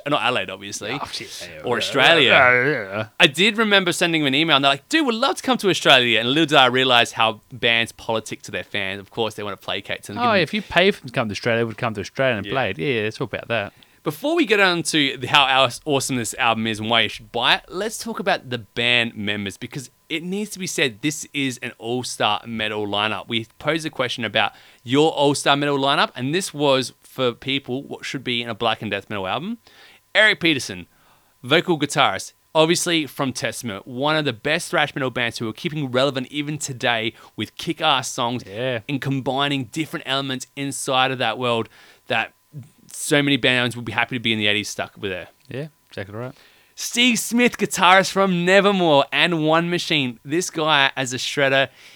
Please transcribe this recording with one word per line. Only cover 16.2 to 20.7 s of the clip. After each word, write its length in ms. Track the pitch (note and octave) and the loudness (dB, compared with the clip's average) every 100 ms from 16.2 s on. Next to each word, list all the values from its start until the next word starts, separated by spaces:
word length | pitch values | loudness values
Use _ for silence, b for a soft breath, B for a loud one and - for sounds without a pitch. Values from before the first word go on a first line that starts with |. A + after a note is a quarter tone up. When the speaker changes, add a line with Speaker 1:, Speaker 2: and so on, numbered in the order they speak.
| A2 | -4
Speaker 1:
album 320 | - B2 A2+ A2+ | 0 2 2 0
is 140 | G#2+ | -2
and 100 | G#2+ | 0
why 120 | A#2 | 2
you 60 | G#2 | 2
should 220 | - A2 | -2 -10
buy 240 | A#2 C3 F#3 | -2 2 2
it, 60 | - | -2
let's 300 | E3+ G#3+ - | -6 -6 -6
talk 200 | A#3 A3 | -8 -4
about 320 | F#3+ E3+ C3 | -2 -2 -4
the 80 | A#2+ | -10
band 560 | G2+ - A#2+ A#2+ A#2 G#2+ | -8 -2 2 2 0 -4
members, 400 | G2+ G#2 G2 - | -4 -4 -6 -8
because 340 | C#3 D3 B2+ _ - | -12 -12 -14 _ -10
it 160 | D#3+ | -8
needs 260 | F3 G3 G#3 | -6 -6 -6
to 80 | F#3 | -8
be 80 | |
said, 360 | F3 | -6